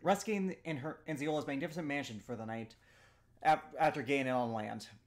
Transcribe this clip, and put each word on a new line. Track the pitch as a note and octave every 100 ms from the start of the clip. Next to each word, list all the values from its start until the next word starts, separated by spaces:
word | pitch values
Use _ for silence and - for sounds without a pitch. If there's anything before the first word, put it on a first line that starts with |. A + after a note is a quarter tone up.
resting | E3+ G3 - G3+ F#3+ - E3+
in | D3
her, | D3+ - -
in | D3
Zeola's | D3+ D3+ D3
magnificent | C#3 E3 E3 D3+
mansion | C#3+ B2+ G#2+ -
for | A2+
the |
night, | A2 A2+ A2 - _ - - _ _ -
ap-, | - D#3 - -
after | D#3 D3+
gaining | A#2+ C#3 C3
on | B2+ A#2+
land. | A2+ G#2+ A2 - -